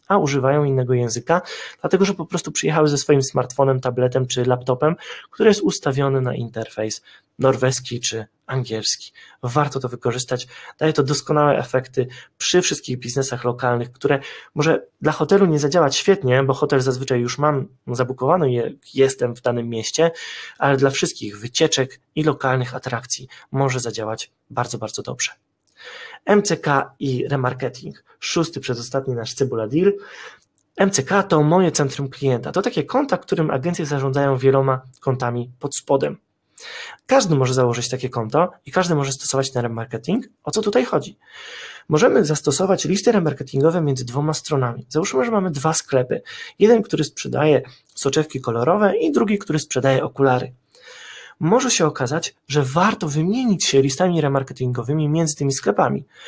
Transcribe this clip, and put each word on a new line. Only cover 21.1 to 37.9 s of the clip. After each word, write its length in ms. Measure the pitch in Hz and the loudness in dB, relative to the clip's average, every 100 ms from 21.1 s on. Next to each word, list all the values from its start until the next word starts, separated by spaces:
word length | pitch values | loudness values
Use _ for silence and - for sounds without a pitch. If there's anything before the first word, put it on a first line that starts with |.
| - 107 101 | -4 -10 -10
wycieczek 640 | 117 - 160 - 131 - _ | -6 0 2 2 -2 -6 _
i 80 | - | -2
lokalnych 520 | 156 - 131 127 123 | -2 0 0 -2 -2
atrakcji 540 | 127 - 117 - - 131 - - | -8 -8 -8 -6 -8 -8 -20 -8
może 280 | 135 135 127 | -2 0 0
zadziałać 520 | 117 107 110 110 - _ _ | -4 -6 -6 -8 -10 _ _
bardzo, 280 | - 120 120 | -6 -4 -6
bardzo 240 | 110 - | -8 -8
dobrze. 300 | - 127 - - _ _ _ _ - - - - - | -8 -6 -8 -8 _ _ _ _ -20 -18 -18 -12 2
M 160 | 208 | 2
C 140 | 202 175 | 2 -2
K 380 | 151 139 - - | 0 0 0 -6
i 300 | 139 123 - | -4 -2 -2
remarketing. 760 | 139 123 127 - - - - _ _ | -2 -2 -4 -8 -8 -16 -18 _ _
Szósty, 400 | - 170 160 143 | -4 -2 -2 -4
przedostatni 540 | - 120 120 135 135 | -6 -6 -4 -6 -4
nasz 200 | 120 113 | -6 -6
cebula 340 | - 127 117 110 | -4 -2 -2 -2
deal. 240 | 151 196 202 - - - - _ _ _ - | 2 2 0 -8 -18 -20 -20 _ _ _ 0
M 140 | 196 | 0
C 120 | - | 2
K 200 | - 196 | 0 0
to 200 | 196 160 | 4 4
moje 300 | 151 180 180 | 4 4 4
centrum 360 | - 139 - 135 | 2 -2 -2 -8
klienta. 440 | - 135 120 123 | -2 0 0 -2
To 100 | 175 | -2
takie 220 | 220 - | -2 -2
konta, 340 | 147 254 277 180 | -2 0 0 -2
którym 320 | - 170 156 | -2 -2 0
agencje 360 | 143 165 175 147 | 0 -2 -4 -2
zarządzają 500 | 143 135 139 139 131 | -2 0 0 2 2
wieloma 440 | 131 135 135 131 - - | 4 4 2 -2 -6 -8
kontami 500 | - 127 120 120 123 - | -4 -2 -2 -4 -8 -10
pod 180 | 139 - | -4 -4
spodem. 400 | - 139 147 - _ _ _ - - - - - - | 0 0 0 -6 _ _ _ -20 -16 -16 -16 -14 2
Każdy 280 | 262 202 | 2 4
może 200 | 143 127 | 2 2
założyć 340 | 127 123 120 | 2 2 0
takie 200 | 117 | -4